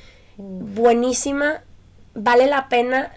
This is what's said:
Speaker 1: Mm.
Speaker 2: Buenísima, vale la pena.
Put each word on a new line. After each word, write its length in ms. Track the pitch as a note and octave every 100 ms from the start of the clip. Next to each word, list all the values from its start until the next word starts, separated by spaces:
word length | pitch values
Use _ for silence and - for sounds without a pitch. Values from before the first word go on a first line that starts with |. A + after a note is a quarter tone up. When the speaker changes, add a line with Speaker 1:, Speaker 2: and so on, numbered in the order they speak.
| - - - -
Speaker 1:
Mm. 380 | G3 F#3 G#3
Speaker 2:
Buenísima, 880 | G3+ A#3+ A#3 B3 B3 C#4 C#4 D4 D#4 - - - - -
vale 320 | A#3 G#3+ B3 C4+
la 220 | C#4 C4
pena. 440 | B3 B3 C4 -